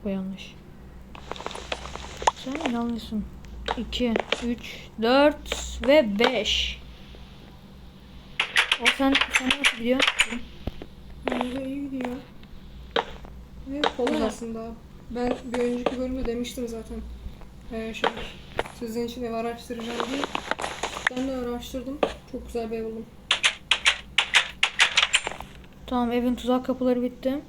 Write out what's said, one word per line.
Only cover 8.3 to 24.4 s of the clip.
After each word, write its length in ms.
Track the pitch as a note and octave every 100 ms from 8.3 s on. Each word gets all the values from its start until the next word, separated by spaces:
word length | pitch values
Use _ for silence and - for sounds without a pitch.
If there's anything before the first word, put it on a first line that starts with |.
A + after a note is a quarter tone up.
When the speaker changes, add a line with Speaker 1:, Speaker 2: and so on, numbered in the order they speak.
| - - - - -
Speaker 1:
O 20 | A#3+ -
sen, 160 | C4+ C4+ -
sen 160 | - B3+
nasıl 280 | C4+ C#4+ A#3
gidiyor? 240 | A#3 C4 C4+ - - A#3+ - - - - - - - - -
Speaker 2:
Bence 340 | B3 B3 C4
iyi 260 | C4+ C#4 C#4+
gidiyor. 260 | C4+ B3 B3+ - - - - - - - - - - - - - - -
Ve 140 | C#4 C#4 -
kolay 160 | A#3+
Speaker 1:
Güzel. 140 | - A3
Speaker 2:
aslında. 440 | - A#3 A3+ A3+ A3+ - - -
Ben 240 | A#3+ B3 B3+
bir 140 | C4+ B3
önceki 400 | A#3+ A#3+ B3 B3
bölümde 280 | B3+ C4 A#3
demiştim 420 | A#3+ A#3+ - A#3
zaten. 280 | A3+ A3 A3+ A3 - - - - - -
Ee, 220 | A3+ A3
şey, 160 | A3 - - - - - - - -
sizin 280 | A#3 A3+ A#3
için 160 | B3
ev 80 | A#3+
araştıracağım 680 | A3+ A#3 A#3 - A#3 A3+ A#3 A#3+
diye. 120 | C4+ C#4+ - - - - - - - -
Ben 180 | B3+ C4
de 40 | C4 A#3+
araştırdım. 500 | A#3+ A#3+ C4+ B3 C#4+ - - -
Çok 140 | B3 -
güzel 240 | A#3 A3+
bir 60 | A3+
ev 80 |
buldum. 220 | A3 A3 A3+ - - - - - - - - - - - - -